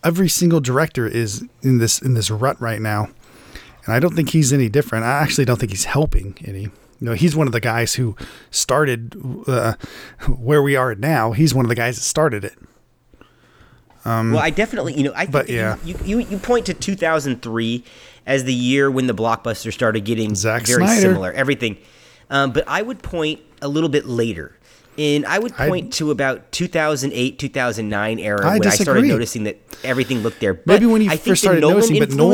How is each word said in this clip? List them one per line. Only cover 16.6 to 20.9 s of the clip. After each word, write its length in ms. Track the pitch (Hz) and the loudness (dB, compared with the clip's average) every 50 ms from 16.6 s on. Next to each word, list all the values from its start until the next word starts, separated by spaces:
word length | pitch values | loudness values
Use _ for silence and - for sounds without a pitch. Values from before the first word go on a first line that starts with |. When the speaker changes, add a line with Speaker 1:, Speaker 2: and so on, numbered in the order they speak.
| - | 0
Speaker 2:
to 60 | 196 175 | -2 -6
two 220 | - - - 196 | -4 -4 -6 -4
thousand 460 | 190 170 160 160 156 139 143 127 123 | -2 0 0 0 0 0 -2 -6 -6
three 420 | - 120 110 117 117 113 117 123 120 - - - - - - - _ | -6 -6 -4 -2 -2 -2 -2 -4 -8 -12 -20 -20 -20 -20 -20 -18 _
as 180 | - 135 139 127 | 0 0 0 0
the 80 | 127 131 | 0 -2
year 360 | 123 123 123 131 139 139 139 | 0 0 2 2 4 2 2
when 180 | 131 131 131 | 2 2 0
the 60 | 127 113 | 0 0
blockbuster 600 | 98 110 113 113 - - 120 110 - - 113 107 | 0 0 0 -2 -2 -2 -6 -6 -6 -6 -10 -4
started 320 | - 127 113 110 110 98 | 0 0 0 0 0 -2
getting 300 | 104 117 113 110 107 107 | -2 -2 -2 0 -2 -2
Speaker 1:
Zack 280 | 95 98 110 110 117 - | -2 -2 -2 -2 -2 0
Speaker 2:
very 220 | 120 123 123 175 | 2 2 4 4
Speaker 1:
Snyder. 160 | 208 | 4